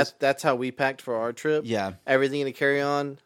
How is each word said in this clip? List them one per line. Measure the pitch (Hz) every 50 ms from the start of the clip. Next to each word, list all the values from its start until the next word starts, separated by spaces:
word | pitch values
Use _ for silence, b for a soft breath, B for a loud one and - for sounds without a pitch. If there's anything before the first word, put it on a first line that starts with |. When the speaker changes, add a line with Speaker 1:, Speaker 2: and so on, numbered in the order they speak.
| 143 -
Speaker 1:
that, | - _
that's | 143 139 135 -
how | - 151 131
we | 123 127 127
packed | 123 - 139 135 135 -
for | - 131 120
our | 110 113 117 117
trip. | - - 156 151 151 151
Speaker 2:
Yeah. | 113 113 104 98 95 95 - _
Speaker 1:
Everything | 135 135 135 139 135 139 143
in | 139
a | 135
carry-on, | 123 - 143 139 139 143 143 143 143 143 143 143 139 - _